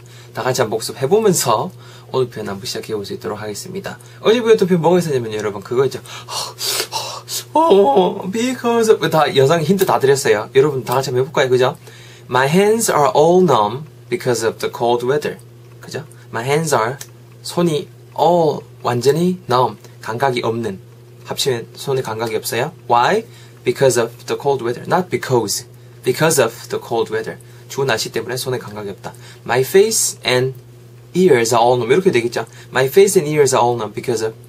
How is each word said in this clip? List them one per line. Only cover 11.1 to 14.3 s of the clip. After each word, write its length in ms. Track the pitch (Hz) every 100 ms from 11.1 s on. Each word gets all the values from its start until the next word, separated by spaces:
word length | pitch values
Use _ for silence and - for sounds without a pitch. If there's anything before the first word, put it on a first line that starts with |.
| 123
해볼까요? 260 | 135 160 131
그죠? 300 | 127 127 165 - - - - -
My 180 | 123 139
hands 460 | 180 208 226 -
are 200 | 143 143 -
all 260 | 160 185
numb 440 | 180 120 104 127 - - -
because 360 | 120 127